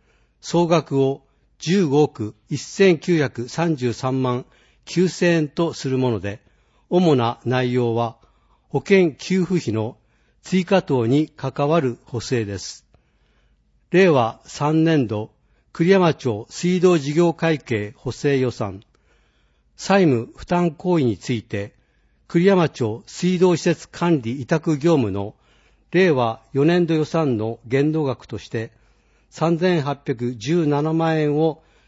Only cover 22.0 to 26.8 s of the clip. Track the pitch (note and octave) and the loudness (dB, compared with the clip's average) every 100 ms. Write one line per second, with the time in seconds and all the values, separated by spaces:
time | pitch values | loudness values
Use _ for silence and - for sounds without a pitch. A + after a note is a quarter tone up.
22 | _ _ _ E3+ F#3 F#3+ D#3 - A2+ A2+ | _ _ _ 2 4 4 2 -2 -4 -4
23 | - - F3 F3+ F#3 E3 F3 D#3+ - - | -12 -4 -2 2 2 2 0 -2 -6 -4
24 | E3+ D#3 A2+ C#3 A#2+ D#3+ E3+ D3 E3 D#3 | 0 0 0 -8 -2 -2 0 0 2 2
25 | G#2+ G2 G2+ - _ _ _ _ _ F3 | 0 -4 -8 -12 _ _ _ _ _ 2
26 | F#3 C3 A#2 A2+ _ C3+ D3+ F3+ | 2 2 0 -4 _ 0 2 2